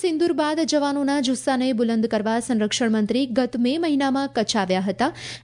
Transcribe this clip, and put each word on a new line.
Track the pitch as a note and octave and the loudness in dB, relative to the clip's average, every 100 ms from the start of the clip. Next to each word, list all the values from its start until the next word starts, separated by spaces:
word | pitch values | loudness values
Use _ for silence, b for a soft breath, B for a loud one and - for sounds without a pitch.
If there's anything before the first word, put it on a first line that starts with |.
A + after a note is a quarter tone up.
સિંદૂર | F#4 D#4 E4+ | -2 0 0
બાદ | D#4+ D4+ D#4 | 2 0 0
જવાનોના | D#4+ D4+ C#4+ C#4+ C#4 C#4+ | 0 2 0 0 0 0
જુસ્સાને | B3+ B3 - C4 B3+ | 0 -2 0 0 0
બુલંદ | A#3 A#3 A3+ A3+ | 0 0 2 0
કરવા | A3 G#3 A#3 | 0 0 -2
સંરક્ષણ | A#3 A3+ G#3+ - A#3 | 0 0 0 0 0
મંત્રી | G#3+ G#3 A#3+ C4+ | 2 2 0 0
ગત | A#3 B3 A#3+ | 0 0 0
મે | A#3+ D#4 | 0 0
મહિનામાં | E4+ C#4+ C#4 C4 C#4 A#3+ | 0 2 2 0 -2 -2
કચ્છ | G#3+ A3+ | 0 0
આવ્યા | F#3 F#3 | 0 0
હતા. | F#3+ G3 C4 B B B | 0 0 -2 B B B